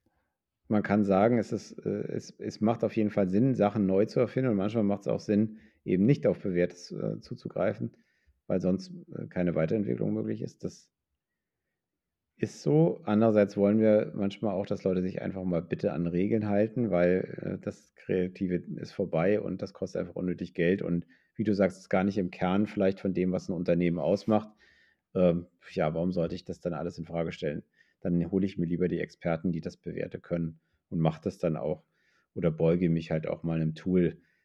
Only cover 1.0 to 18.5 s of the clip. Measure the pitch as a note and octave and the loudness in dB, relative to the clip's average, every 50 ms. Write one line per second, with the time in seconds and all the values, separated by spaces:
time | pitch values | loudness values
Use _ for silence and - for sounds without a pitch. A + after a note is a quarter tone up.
1 | G#2 G2 G2 F#2 G2+ A#2+ B2 A#2 G2+ - - G#2+ - - - - - - G2+ G#2 | 2 4 4 4 4 4 4 2 0 -2 -6 -8 -8 -10 -14 -8 -6 -4 -4 -4
2 | - - - - - - - - - G#2+ - - G#2 G#2+ A#2 G#2+ - G#2+ - A2+ | -6 -6 -8 -8 -10 -12 -14 -12 -10 -10 -4 0 0 0 2 2 -2 -2 0 0
3 | G#2+ G#2 - - G2+ F2+ F#2 G2+ B2 C3+ B2+ G#2 G#2 G#2 G#2 A2+ G2+ F#2 F#2+ F#2+ | 0 0 2 0 0 2 2 2 2 2 4 2 2 2 2 2 2 2 4 4
4 | G#2+ A2 - C3+ B2 G#2+ - C3 C3 C3 A2 G2 F#2+ G#2+ A2+ A#2+ G#2+ G2+ G2+ - | 2 2 2 0 0 0 0 -2 0 0 0 0 0 0 0 0 0 0 0 -2
5 | - - A2 G2+ - - G#2+ G2+ A2 A2 - - - _ _ _ - G2+ F#2+ F2+ | -2 -2 -4 -2 0 2 2 2 2 0 -2 -8 -20 _ _ _ -4 0 2 4
6 | G2 A#2 D3 D#3+ - A#2 F2 - - G#2 F2+ F2 F2 F2+ - - - - - - | 4 4 4 4 2 0 0 0 -2 -2 0 2 0 0 -2 -6 -16 -12 -8 -6
7 | - - - A2+ - - B2 - - - - - F2+ G#2 A2+ A2 A#2+ A#2+ - _ | -4 -4 -6 -6 -8 -12 -14 -12 -12 -8 -4 -2 -2 -2 -2 -4 -6 -8 -10 _
8 | _ _ _ _ _ _ _ _ _ - G2 F#2 - F#2 F#2 F#2+ F#2+ - B2 F3 | _ _ _ _ _ _ _ _ _ -2 -2 0 2 0 0 0 -2 -8 -16 -16
9 | E3+ - - - - - - F2+ F2+ F2+ D#2+ D#2 D#2+ D#2+ A2+ A2 G2+ A2 - G#2 | -16 -12 -12 -10 -10 -6 -4 -2 0 0 2 0 0 0 0 0 0 -2 -2 -2
10 | G#2 G#2 G#2 G#2+ A2 A2 A2 A2 - - - _ - G2 - - - _ _ _ | -2 -2 -2 -2 -4 -4 -6 -6 -8 -10 -10 _ -10 -10 -10 -14 -20 _ _ _
11 | _ _ _ _ _ _ _ _ _ _ _ _ _ _ _ _ _ _ _ _ | _ _ _ _ _ _ _ _ _ _ _ _ _ _ _ _ _ _ _ _
12 | _ _ _ _ _ _ _ _ - A2 - - - D3+ D3 D3+ E3 E3 - - | _ _ _ _ _ _ _ _ -4 -4 -4 -4 0 2 4 6 4 4 2 0
13 | - - G#2+ G#2+ A2+ A2+ G#2+ G#2+ G2+ G2 - G#2 G2+ G2+ G#2 A2 A2 A2 G#2+ G#2+ | -2 0 4 4 6 6 6 6 6 4 4 4 4 4 4 6 6 6 6 6
14 | - - - - G2+ G2 G2+ - - G#2+ F#2+ F2+ G2 - G#2 F#2+ - G2 F#2 F#2 | 4 2 -2 -4 -4 -4 -4 -4 -4 -2 -2 -2 -2 -4 -4 -2 0 0 0 0
15 | F2+ F#2 - - - F#2+ F#2 F#2+ F#2 F#2 F2 E2+ E2 - - D#2+ - G2+ C#2+ D2 | 0 -2 -4 -6 -6 -6 -6 -4 -4 -2 -2 -2 -2 -2 -4 -2 -2 -2 -2 -2
16 | E2+ E2+ E2 F2 F#2+ G#2+ A2+ A2 G#2 G#2 G2+ G2+ G#2+ A2 A2 B2+ A#2+ G#2+ F#2 F2 | -2 -2 0 0 0 0 0 0 0 2 2 2 2 2 0 -2 -2 2 2 4
17 | F2 F2+ F2+ F#2 - - - - - F#2+ G2 - - G#2+ - - _ _ _ _ | 4 4 4 2 0 -4 -8 -8 -8 -8 -8 -6 -8 -8 -10 -10 _ _ _ _
18 | - - G2 F#2 F2+ F2+ F2+ - G2+ F2+ | -6 -4 -2 0 -2 -2 -4 -4 -4 -2